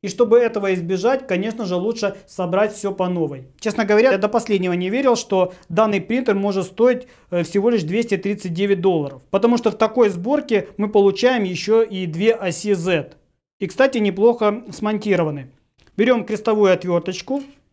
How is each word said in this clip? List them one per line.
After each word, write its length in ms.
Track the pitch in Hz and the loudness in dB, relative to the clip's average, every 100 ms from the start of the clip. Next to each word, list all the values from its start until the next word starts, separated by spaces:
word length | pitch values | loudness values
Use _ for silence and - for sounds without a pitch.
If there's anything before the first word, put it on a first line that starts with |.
И 60 | 196 | -8
чтобы 300 | - 233 233 | 0 4 4
этого 340 | 233 220 196 | 4 0 -2
избежать, 540 | 185 170 185 208 262 262 | -2 -2 -2 0 -2 -2
конечно 400 | 180 208 226 208 | -2 -2 -6 -4
же, 100 | 180 | -2
лучше 380 | 196 233 202 196 - | -2 -2 -4 -6 -16
собрать 460 | - 180 185 208 | -8 -2 0 0
всё 180 | 208 202 | -2 -8
по 160 | 196 185 | -4 -2
новой. 420 | 180 151 135 131 _ | 0 -2 -6 -18 _
Честно 240 | 220 208 | -6 -2
говоря, 280 | 208 214 254 | 2 4 4
я 40 | 196 | 2
до 120 | 208 | 0
последнего 420 | 233 233 202 180 | -2 0 -2 0
не 160 | 175 185 | -2 -2
верил, 260 | 233 277 | 0 2
что 380 | 233 - 190 180 - _ | 0 0 0 0 -4 _
данный 320 | 170 220 202 | 0 2 0
принтер 340 | - 240 254 | -2 -2 0
может 300 | 202 202 190 | 0 0 -2
стоить, 420 | 185 - 233 247 - _ _ | -4 2 2 2 -4 _ _
э, 120 | 175 | -4
всего 260 | 170 202 208 | -2 0 2
лишь 140 | 233 | 0
двести 340 | 156 196 226 196 | 0 -2 -2 -2
тридцать 380 | 196 208 185 | -2 -6 -6
девять 260 | 165 202 196 | -2 0 2
долларов. 400 | 185 170 143 135 _ | 2 0 -4 -10 _
Потому 280 | 196 233 240 | 0 2 2
что 120 | 233 | 0
в 40 | |
такой 340 | 214 220 220 220 | 0 0 4 2
сборке 600 | 180 190 294 294 214 185 - | 2 0 -2 2 -2 -2 -6
мы 100 | 208 | 0
получаем 560 | 214 196 190 240 254 | 4 2 4 0 2
ещё 380 | 196 180 - 220 | -2 -4 0 2
и 240 | 220 196 180 | 2 -2 -6
две 260 | 160 214 | 0 0
оси 400 | 226 190 170 208 | 0 -2 -4 -2
Z. 380 | 190 170 170 - - _ _ _ _ | -2 0 -2 -2 -16 _ _ _ _
И, 80 | 190 | -10
кстати, 320 | - 269 254 | 0 0 2
неплохо 640 | 208 180 226 233 208 214 - | -2 2 2 4 0 -2 -8
смонтированы. 760 | 170 214 214 208 185 156 143 131 _ _ _ _ - | -6 -4 -2 0 0 0 -4 -12 _ _ _ _ 0
Берём 260 | 226 240 | 2 2
крестовую 480 | - 214 214 214 202 | 0 -4 0 2 4
отвёрточку 680 | 180 180 175 170 180 - 277 269 _ _ | 2 0 -2 -2 -10 -6 -6 -6 _ _